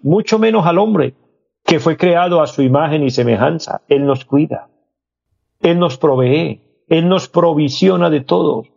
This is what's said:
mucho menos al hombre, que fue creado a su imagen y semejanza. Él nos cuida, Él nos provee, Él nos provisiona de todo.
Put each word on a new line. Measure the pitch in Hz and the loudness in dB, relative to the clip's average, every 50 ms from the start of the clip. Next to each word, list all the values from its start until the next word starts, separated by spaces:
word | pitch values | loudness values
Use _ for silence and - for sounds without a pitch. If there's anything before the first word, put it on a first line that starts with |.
| - | -2
mucho | 135 165 208 214 - 214 214 | 0 0 0 2 0 0 0
menos | 220 226 220 220 165 | 0 0 0 0 0
al | 175 170 180 | 0 0 0
hombre, | 208 220 214 180 139 123 - _ _ _ _ _ _ _ _ _ _ | 0 0 0 0 -2 -2 -6 _ _ _ _ _ _ _ _ _ _
que | - 170 151 | -2 0 0
fue | - 165 156 | 0 -2 -2
creado | - - 180 170 170 180 180 175 170 | 0 0 0 2 2 0 0 2 0
a | 151 | 0
su | 131 - - 139 | 0 0 -2 0
imagen | 127 127 143 156 156 151 156 143 | 2 2 2 0 0 0 0 -2
y | 131 | -2
semejanza. | 127 131 120 120 113 101 120 143 165 165 - - - - - _ | 0 0 0 0 0 0 0 -2 -2 -4 -8 -10 -12 -12 -2 _
Él | 143 139 143 | 0 0 2
nos | 139 135 131 - | 0 -2 -2 -4
cuida, | _ 139 143 151 147 127 - - _ _ _ _ _ _ _ _ _ _ _ _ _ _ _ _ _ _ _ | _ 0 0 0 0 -4 -10 -12 _ _ _ _ _ _ _ _ _ _ _ _ _ _ _ _ _ _ _
Él | - 170 170 175 | 0 0 2 2
nos | 175 165 131 - | 0 -2 -2 -2
provee, | - 151 135 127 127 123 135 156 170 151 - - _ _ _ _ _ | 0 0 2 2 2 0 0 0 -2 -4 -8 -10 _ _ _ _ _
Él | _ 165 165 165 180 | _ -2 0 0 0
nos | 185 180 175 - | 0 -2 -2 -4
provisiona | - 165 170 170 160 147 151 135 131 - - 190 185 180 175 170 | -2 0 0 2 0 0 -2 -2 -2 0 0 0 2 2 0 0
de | 156 147 | 0 -2
todo. | 131 - 170 185 175 160 135 123 - - _ | -2 -2 -2 0 0 -2 -2 -4 -8 -12 _